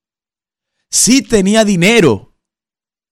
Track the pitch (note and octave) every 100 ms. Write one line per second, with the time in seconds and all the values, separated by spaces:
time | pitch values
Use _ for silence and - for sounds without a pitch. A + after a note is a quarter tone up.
0 | _ _ _ _ _ _ _ _ _ -
1 | - C4 - A3 F#3+ A3 G#3 F#3 F3 A#3
2 | E3 G2 - _ _ _ _ _ _ _
3 | _